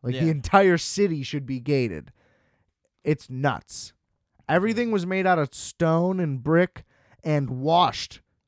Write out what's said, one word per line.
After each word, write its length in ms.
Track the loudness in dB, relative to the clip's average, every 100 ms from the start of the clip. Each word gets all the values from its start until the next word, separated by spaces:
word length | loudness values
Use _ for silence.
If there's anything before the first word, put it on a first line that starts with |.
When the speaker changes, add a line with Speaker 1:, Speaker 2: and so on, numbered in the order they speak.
Speaker 1:
Like, 120 | -6
the 100 | 0 0
Speaker 2:
Yeah. 40 |
Speaker 1:
entire 460 | 0 2 4 6 4
city 440 | 0 0 0 0
should 240 | -6 -8 -6
be 140 | -6
gated. 520 | 0 0 0 -4 -12 _ _ _ _ _ _ _ _ _
It's 240 | -4 -4 -4
nuts. 640 | -4 -2 -2 -10 -14 -16 _ _ _ _ _ 0
Everything 420 | 0 2 0 0
was 120 | -2 -2
made 200 | 0 2
out 120 | 2
of 140 | 0
stone 640 | -6 -12 -2 2 2 2 0
and 220 | -2 -4
brick 420 | 2 2 2 -2 -20 _ _ _
and 260 | -2 -2 -2
washed. 720 | -4 2 2 2 0 -12 -16 _ _